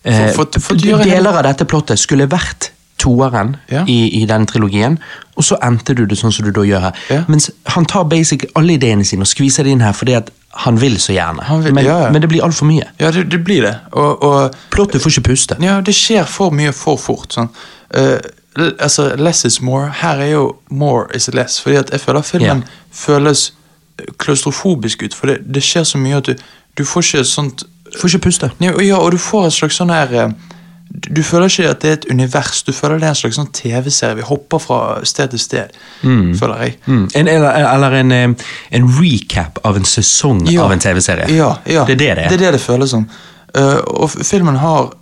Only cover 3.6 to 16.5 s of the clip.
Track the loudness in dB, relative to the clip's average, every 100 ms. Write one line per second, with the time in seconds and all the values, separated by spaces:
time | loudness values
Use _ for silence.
3.6 | -6 -2 2 2 2 0 0 0 0 0
4.6 | 0 0 0 -2 -4 -20 -14 -4 -2 0
5.6 | 0 0 0 0 0 0 -2 0 -2 0
6.6 | 2 2 -2 -6 -4 -2 2 2 0 -8
7.6 | -4 0 0 0 2 2 2 -2 -2 0
8.6 | 2 2 2 2 0 0 -2 0 0 2
9.6 | 2 4 2 0 0 0 -2 _ _ -6
10.6 | 0 2 2 0 0 -2 -2 -6 -2 0
11.6 | 2 2 4 2 2 2 2 2 0 2
12.6 | 2 2 0 -2 0 0 -2 -2 0 2
13.6 | 0 -4 -6 -2 0 2 2 2 0 -4
14.6 | -4 0 0 0 0 0 0 0 -2 -2
15.6 | 0 0 0 0 2 0 0 -2 0